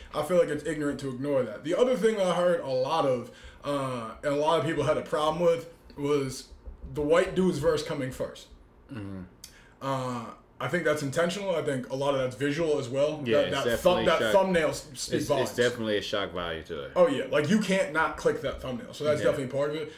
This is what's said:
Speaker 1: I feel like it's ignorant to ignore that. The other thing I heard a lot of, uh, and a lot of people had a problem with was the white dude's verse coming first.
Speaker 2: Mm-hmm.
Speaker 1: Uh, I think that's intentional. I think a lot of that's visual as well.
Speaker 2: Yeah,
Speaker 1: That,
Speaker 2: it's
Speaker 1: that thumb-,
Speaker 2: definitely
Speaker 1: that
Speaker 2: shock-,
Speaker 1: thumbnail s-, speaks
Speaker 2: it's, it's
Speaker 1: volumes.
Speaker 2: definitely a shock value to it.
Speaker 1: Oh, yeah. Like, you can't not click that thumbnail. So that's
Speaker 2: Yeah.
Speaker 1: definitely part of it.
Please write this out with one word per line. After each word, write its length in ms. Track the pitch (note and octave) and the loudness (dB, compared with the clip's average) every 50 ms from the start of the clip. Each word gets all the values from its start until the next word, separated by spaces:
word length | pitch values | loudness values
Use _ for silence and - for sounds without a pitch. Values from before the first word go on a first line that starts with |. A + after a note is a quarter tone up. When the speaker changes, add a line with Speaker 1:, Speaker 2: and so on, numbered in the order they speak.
| - - - | -18 -8 -6
Speaker 1:
I 80 | D3 | -6
feel 160 | D3 - F3+ F3 | -2 2 4 4
like 120 | E3 D3 | 4 4
it's 140 | D3 D3 - E3 | 0 -4 -4 -4
ignorant 320 | D#3 D3+ D3 C#3+ C3+ B2 | -4 -2 -2 -2 -2 -4
to 100 | C#3 C3+ | -6 -8
ignore 320 | B2 A#2+ C3+ D3 C#3+ C3 | -6 -6 -4 0 2 2
that. 220 | B2 A2+ - - - | 0 0 -4 -8 -4
The 100 | D3+ F3 | -2 2
other 220 | F#3+ B3 B3+ B3+ F#3 | 4 4 4 4 4
thing 240 | G3+ A3 A3 G3+ | 2 2 2 4
I 140 | F#3+ F3+ E3+ | 2 2 2
heard 240 | F3 F3 F3+ E3+ - | 4 4 4 2 2
a 80 | C#3 C3+ | 0 -2
lot 380 | C3 B2+ C3 C#3 D#3+ E3 D3+ C#3 | 0 0 0 2 2 2 2 2
of, 240 | B2+ A#2+ A2+ - - - - - - - - | 2 0 -2 -8 -14 -18 -20 -20 -20 -10 -6
uh, 480 | C#3+ C#3+ C#3 C3+ C3 B2+ A#2+ A2+ A2 G#2+ - - | -4 -2 -2 -2 -4 -4 -6 -8 -10 -12 -4 -2
and 100 | D3 C#3+ | 0 0
a 20 | C#3+ | 2
lot 220 | D3+ D#3 E3 D#3+ | 2 4 4 4
of 80 | C#3 D#3+ | 2 0
people 160 | D#3+ D3 C3 | 0 0 2
had 140 | C#3+ D3+ B2 | 2 2 0
a 40 | |
problem 420 | - - E3 D#3 D3+ D#3 D#3 E3+ F3 | 0 -2 0 0 2 0 2 2 2
with 300 | E3+ E3+ E3 - - - - - - - - | 2 2 2 -2 -10 -18 -20 -20 -20 -10 -6
was 520 | C#3+ C#3+ D3 C#3+ C3+ C3 B2 - - - - - - - - - - C#3+ C3+ | -2 0 0 0 0 -2 -6 -10 -14 -16 -20 -18 -18 -18 -16 -14 -14 -10 -6
the 80 | D3+ | -4
white 320 | D3 D3 E3 F3 F#3+ F3+ D#3+ | 0 4 4 4 4 2 2
dude's 240 | F3+ F#3 F3+ D3 C#3+ | 2 2 2 2 2
verse 240 | C#3+ E3 D#3 C#3+ - | 2 0 0 0 -2
coming 280 | - D#3+ C#3+ C3 C3 | -4 -6 -4 -4 -6
first. 340 | B2+ - B2 - - - - - - - - - _ _ - - C#3 | -6 -6 -8 -8 -8 -14 -20 -20 -20 -20 -20 -20 _ _ -18 -14 -12
Speaker 2:
Mm-hmm. 280 | A2+ G2+ G2 G2 F#2+ F2+ F#2 - - - - - - - - - _ | -10 -10 -10 -10 -12 -14 -14 -18 -20 -20 -20 -20 -20 -20 -20 -18 _
Speaker 1:
Uh, 440 | - C3+ C3+ C3 C3 B2+ B2 A#2 A2+ G#2 - - - _ _ - | -6 -4 -4 -2 -4 -4 -6 -8 -8 -12 -14 -18 -20 _ _ -8
I 80 | C3 C3 | -4 -2
think 160 | D#3 F3 D#3 | -2 0 2
that's 160 | D#3 D3+ D3 | 2 2 2
intentional. 540 | C#3+ C3+ C3 E3 E3+ F3+ F#3 G3+ G3 F#3+ F3 | 0 -2 0 0 0 0 -2 -4 -4 -2 -2
I 80 | D#3 C#3+ | -2 0
think 260 | D3 C#3 B2+ B2 - | 0 -2 -2 -4 -6
a 60 | C3+ | -6
lot 180 | C3+ C#3 C#3+ C#3 | -2 0 0 0
of 60 | C3 | 0
that's 160 | C3 B2+ A#2+ | -2 -4 -4
visual 420 | G#2+ C#3 C#3+ C#3+ D#3 E3+ D#3 D3 C3+ | -2 -2 -2 0 0 0 0 0 -2
as 120 | B2+ A#2 | -2 -2
well. 320 | B2+ C3+ C#3+ D3+ D#3 C#3+ C#3 | 0 0 0 0 0 -2 0
Speaker 2:
Yeah, 160 | A#2 A2+ - | 2 2 4
Speaker 1:
That, 40 | - F2+ F#2 | 4 2 0
Speaker 2:
it's 100 | C#3 B2+ | 0 0
Speaker 1:
that 160 | A#2+ A#2 A2 | 0 0 4
thumb-, 260 | - F3+ F3+ A2+ A2+ | 4 4 4 4 4
Speaker 2:
definitely 0 | |
Speaker 1:
that 260 | F3 E3 D3+ A#2+ A2 G#3 | 2 2 4 2 4 4
Speaker 2:
shock-, 100 | F#3+ F#3+ | 4 4
Speaker 1:
thumbnail 260 | F#3+ F3+ E3+ D#3 C#3 | 4 2 2 2 2
s-, 80 | B2 - - | -2 -4 -8
speaks 240 | - C3 - - - | -12 -10 -10 -6 -4
Speaker 2:
it's, 60 | B2 | -2
it's 120 | B2 - A#2+ | -2 0 0
Speaker 1:
volumes. 240 | C#3+ C3 A#2+ A2 - | 0 0 0 0 2
Speaker 2:
definitely 420 | A#2+ A#2+ B2 A#2 A2+ A2+ A2 G#2+ G2+ | 2 2 2 2 0 0 0 0 0
a 40 | F#2+ | 0
shock 300 | - - G2+ G2 F2+ E2+ | 0 -2 -2 -2 -2 -4
value 280 | F2+ F2 E2+ E2 D#2+ D#2 | -4 -4 -4 -6 -6 -6
to 200 | - E2 D2 C#2 | -8 -8 -8 -8
it. 60 | C2+ - | -4 4
Speaker 1:
Oh, 120 | F3+ F3+ D#3 | 4 4 4
yeah. 160 | C3+ - - - | 4 0 -2 0
Like, 180 | C3 D3+ D3 C#3+ | 0 0 2 4
you 120 | G#3+ G#3+ | 2 2
can't 320 | G#3+ F3 F#3 F#3+ F3+ D3 D3+ | 2 2 2 0 0 0 0
not 220 | D#3+ D#3+ D3+ D#3 - | 0 0 0 -2 0
click 240 | - E3 D3 - | 0 0 0 0
that 200 | C#3 C3 - - | -4 -6 -6 -6
thumbnail. 320 | - C3 B2+ A2+ - - - | -8 -8 -8 -8 -10 -12 -10
So 100 | - D3 | -4 0
that's 160 | D3+ D3 C3+ | 0 0 2
Speaker 2:
Yeah. 40 | - D#3 | 2 2
Speaker 1:
definitely 200 | B2+ C#3 C3 A#2+ C3 C3+ | 2 0 -4 -4 -2 -2
part 140 | D3 D3+ | -2 -2
of 40 | D3+ D#3+ | -2 -4
it. 140 | D3+ - - | -8 -8 -12